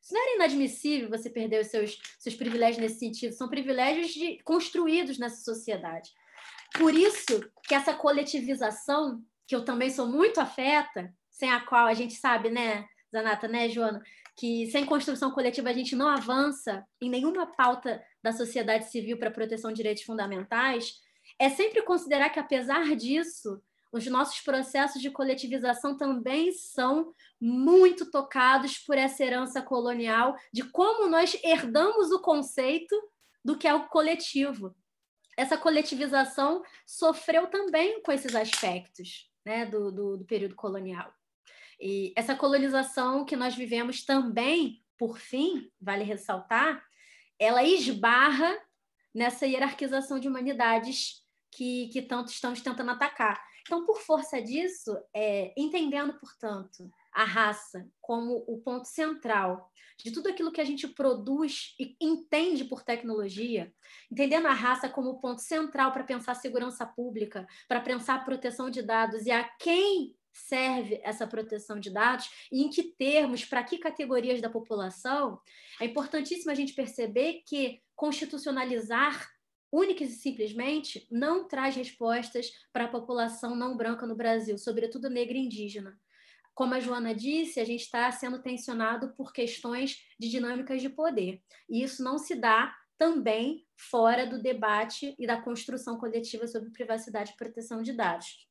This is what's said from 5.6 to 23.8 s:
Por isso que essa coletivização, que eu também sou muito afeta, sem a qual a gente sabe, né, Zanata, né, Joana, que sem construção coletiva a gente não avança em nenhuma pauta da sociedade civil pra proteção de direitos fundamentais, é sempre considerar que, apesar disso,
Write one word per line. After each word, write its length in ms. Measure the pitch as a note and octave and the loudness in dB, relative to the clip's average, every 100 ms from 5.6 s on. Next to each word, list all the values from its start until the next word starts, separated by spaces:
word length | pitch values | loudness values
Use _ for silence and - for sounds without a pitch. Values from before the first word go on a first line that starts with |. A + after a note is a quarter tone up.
| - G3+ F3 E3 - _ _ - - - - | -4 -6 -4 -10 -14 _ _ -20 -20 -20 -10
Por 220 | - D#4+ | 4 6
isso 540 | D4+ G4 G#4 - A3 - _ | 8 6 4 0 0 -2 _
que 100 | - | 0
essa 180 | C#4 C#4 | 2 2
coletivização, 1300 | D4+ D4 C#4+ C#4 D4+ A#3+ C4 A3+ G#3+ - C#4+ D4+ A#3 - _ _ | 2 2 2 0 -2 -2 -2 -2 -4 -2 0 0 -4 -12 _ _
que 80 | |
eu 100 | C4 | -4
também 260 | A#3 A#3+ C4 | -2 0 0
sou 160 | C4 A#3+ | 0 -2
muito 340 | C4+ G4+ A4 | 4 4 4
afeta, 720 | C4 - C4 D4+ D4 - F3+ - _ | -2 -2 2 2 0 -8 -12 -16 _
sem 220 | - C4 | -6 0
a 80 | A#3+ | 0
qual 260 | - B3 A#3 | 4 4 6
a 80 | |
gente 200 | A3 A#3+ | 4 -2
sabe, 340 | - C4+ A#3+ A3+ | -2 0 2 2
né, 400 | A#3 A#3 G#3 G#3+ _ _ | 0 -2 -2 -6 _ _
Zanata, 340 | A3 A3 G#3 A3+ | -4 0 -2 -2
né, 220 | A#3 A#3 | 0 0
Joana, 340 | A3 A3+ G#3 - - - - | 0 -2 -2 -12 -20 -20 -8
que 320 | A#3+ A#3 A3+ | -4 -2 0
sem 160 | C#4 C#4 | 0 2
construção 460 | D4 C#4 C4+ C4+ | 0 0 -2 -2
coletiva 360 | C4+ B3 A#3+ B3 | 0 0 0 -2
a 60 | |
gente 200 | B3 B3+ | -2 -2
não 140 | B3 C#4+ | 2 2
avança 760 | C#4 G#3+ C4 C#4+ C#4 - G3 - _ | 2 2 2 2 0 -4 -6 -8 _
em 100 | B3 | -4
nenhuma 360 | B3+ C#4+ F#4 E4 | 0 0 0 -4
pauta 560 | - B3 B3 B3+ A3 - _ | 2 2 4 -2 -6 -8 _
da 100 | A3 | -4
sociedade 580 | A3+ A#3 B3 A3 A3 A3 | -2 -2 -2 2 0 0
civil 280 | A#3+ G#3 A#3 | -6 -4 -4
pra 120 | A3+ | -4
proteção 400 | A3+ A3 A3 A3+ | -4 -4 -4 -6
de 60 | A3 | -4
direitos 260 | G#3+ G#3 | -2 -4
fundamentais, 960 | - A3 G3 F#3+ G3 A#3 B3+ A#3+ A#3 - _ _ _ - | -6 -6 -4 -4 -4 0 2 0 -4 -12 _ _ _ 2
é 120 | C4+ | 2
sempre 320 | C4+ G#4+ A4 | 4 2 2
considerar 480 | - F4+ E4+ C#4 C#4+ | 2 0 2 2 2
que, 100 | D#4 | 0
apesar 560 | D4 C4 B3 C#4 D#4 D4+ | 0 0 2 2 2 0
disso, 680 | A#3 D4 E4 - A3 G3 _ _ | 0 0 0 -6 -8 -10 _ _